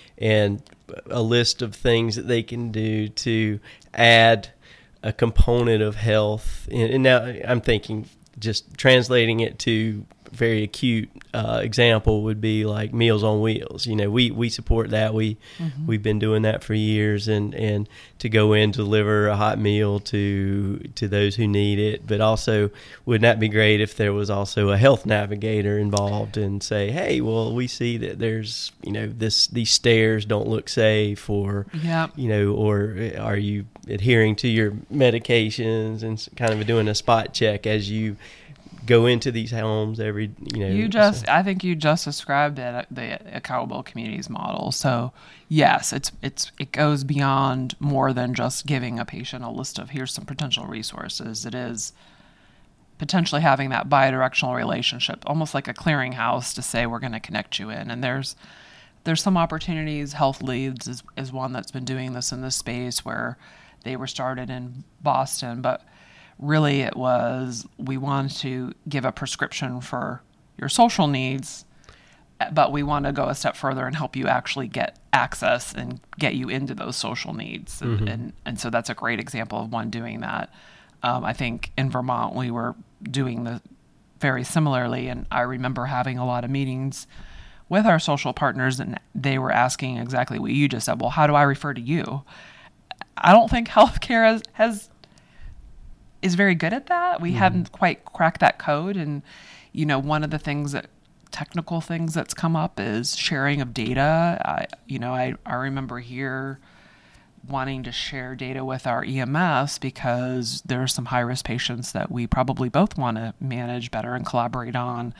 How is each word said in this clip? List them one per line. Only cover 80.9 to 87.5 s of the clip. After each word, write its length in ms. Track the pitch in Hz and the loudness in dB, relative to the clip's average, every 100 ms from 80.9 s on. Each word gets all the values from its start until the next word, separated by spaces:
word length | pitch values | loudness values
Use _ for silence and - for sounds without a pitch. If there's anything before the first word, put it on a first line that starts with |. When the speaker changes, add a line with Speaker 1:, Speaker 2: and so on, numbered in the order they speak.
| _ | _
Speaker 2:
Um, 200 | 123 123 | -2 -2
I 100 | 110 | -2
think 380 | - 127 117 - - | -4 -4 -6 -8 -4
in 140 | 135 | -2
Vermont, 440 | 127 127 120 113 123 | -2 -2 -2 -2 -4
we 140 | 127 | -4
were 260 | 117 120 - - _ | -4 -6 -8 -16 _
doing 400 | - 131 127 117 | -6 -4 -2 -4
the 180 | 117 120 - - _ _ _ _ | -6 -8 -12 -20 _ _ _ _
very 240 | 143 131 | -2 0
similarly. 640 | 123 165 151 127 123 123 127 | -2 0 2 2 -2 -4 -6
And 180 | 123 - | -8 -4
I 120 | - | -2
remember 440 | 123 127 127 127 123 | -2 -2 -4 -4 -4
having 320 | 127 127 123 | -4 -4 -2
a 80 | 127 | -2
lot 180 | 123 | -2
of 60 | 120 | -2
meetings 560 | 139 135 127 135 - - - - - - | -2 -2 -4 -6 -8 -14 -18 -18 -18 -20